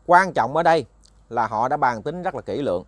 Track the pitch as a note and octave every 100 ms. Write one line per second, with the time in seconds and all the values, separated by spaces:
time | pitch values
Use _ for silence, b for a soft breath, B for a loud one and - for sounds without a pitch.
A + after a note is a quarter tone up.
0 | - F3 F#3+ C#3+ A2+ D3+ E3+ E3 A#2 _
1 | _ _ _ A#2 A2 A2 B2 D3 C3+ A#2
2 | D3 E3+ F3+ C3+ G#2 G#2 C3+ F2+